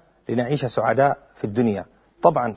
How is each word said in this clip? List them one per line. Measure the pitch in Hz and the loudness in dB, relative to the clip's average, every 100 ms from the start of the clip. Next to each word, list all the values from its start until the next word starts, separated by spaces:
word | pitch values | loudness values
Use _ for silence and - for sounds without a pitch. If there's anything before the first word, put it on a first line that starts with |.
| _ _ - | _ _ -6
لنعيش | 117 120 143 123 | -4 -2 -4 -4
سعداء | - 113 113 139 - - - | -2 0 2 2 0 -8 -10
في | |
الدنيا. | 120 104 117 98 87 _ _ _ | -6 0 0 0 -6 _ _ _
طبعًا | 170 147 120 | 2 2 -2